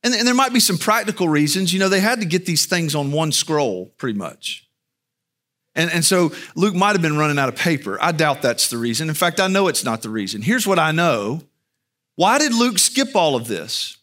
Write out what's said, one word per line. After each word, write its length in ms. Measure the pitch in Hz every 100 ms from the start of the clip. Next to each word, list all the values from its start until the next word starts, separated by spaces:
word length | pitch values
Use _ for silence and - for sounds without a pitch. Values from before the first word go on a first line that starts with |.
And, 120 | 240
and 120 | 240 240
there 80 |
might 200 | 247 269
be 60 | 240
some 180 | - 175
practical 500 | - 220 208 - 175
reasons. 460 | 151 151 160 185
You 40 | 180
know, 120 | 190
they 100 | 190
had 200 | 208 247
to 60 | 190
get 200 | 175 180
these 180 | 160
things 300 | - 175 165
on 180 | 147 139
one 200 | 147 160
scroll, 600 | 143 - 151 135 92 92 _
pretty 200 | 127 104
much. 480 | 82 - - - _ _ _ _ _ _ _ _ _ _ _
And, 160 | 143 165
and 120 | 170
so 300 | 156 190 170 - -
Luke 200 | - 202
might 180 | 180 196
have 100 | 202
been 160 | 170 151
running 200 | 151 143
out 120 | 135
of 60 | -
paper. 420 | 175 147 104 98
I 120 | 165
doubt 280 | 165 156 135
that's 300 | 131 117 -
the 80 | 120
reason. 320 | 117 113 160
In 40 |
fact, 260 | 151 175 170
I 60 | 190
know 220 | 190 190
it's 160 | -
not 160 | 135 110
the 80 | 113
reason. 320 | 110 98 107
Here's 260 | 110 247 202
what 120 | 185
I 140 | 156
know. 500 | 160 170 120 101 151 - _ _ _ _ _ _ -
Why 220 | 180 262
did 160 | 302
Luke 240 | 233 240 190
skip 360 | - - 269
all 220 | 220 160 131
of 100 | 113
this? 520 | 95 73 - - -